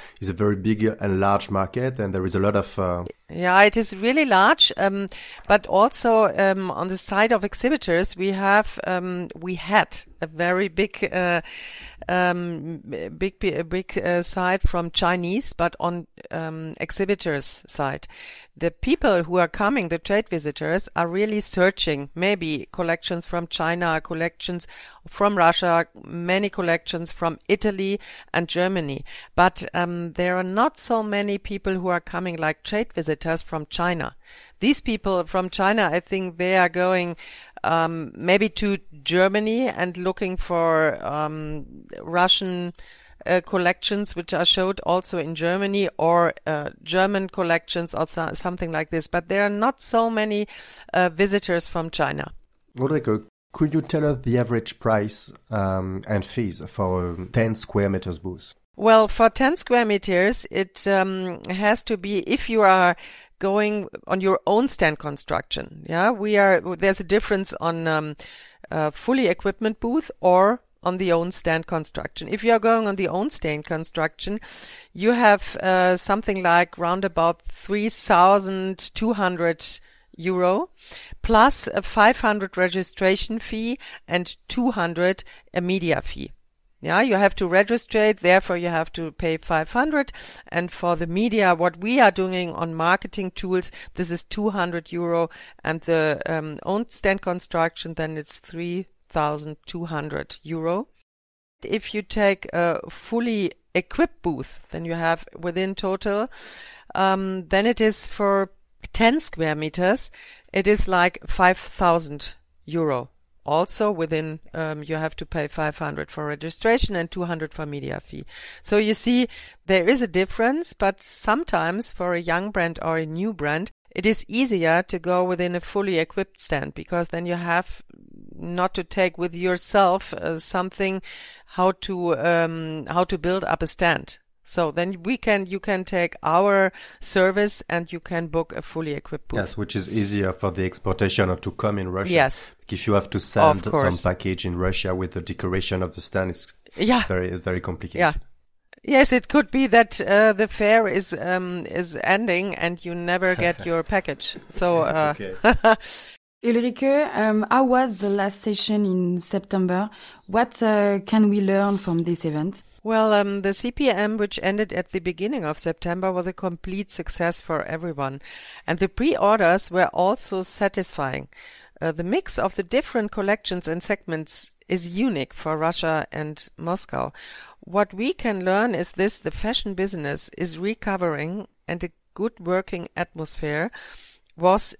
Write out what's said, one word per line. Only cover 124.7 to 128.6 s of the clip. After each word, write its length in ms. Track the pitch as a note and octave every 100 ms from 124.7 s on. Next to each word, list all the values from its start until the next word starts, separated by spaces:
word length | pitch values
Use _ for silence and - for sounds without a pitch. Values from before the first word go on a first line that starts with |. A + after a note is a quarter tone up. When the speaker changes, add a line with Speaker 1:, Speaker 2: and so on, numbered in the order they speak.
| E3+
Speaker 2:
to 160 | F#3 F3
go 240 | E3+ F3+
within 320 | F3+ F3+ F3 F3
a 40 |
fully 380 | - G3+ G3 E3
equipped 420 | D#3+ - F#3+ -
stand, 360 | - C#3+ C#3+ E3
because 320 | D#3+ F3 E3+
then 180 | E3+ F3
you 80 |
have 480 | F3 E3+ E3+ - - - - - - G1+ -
not 400 | E3 F3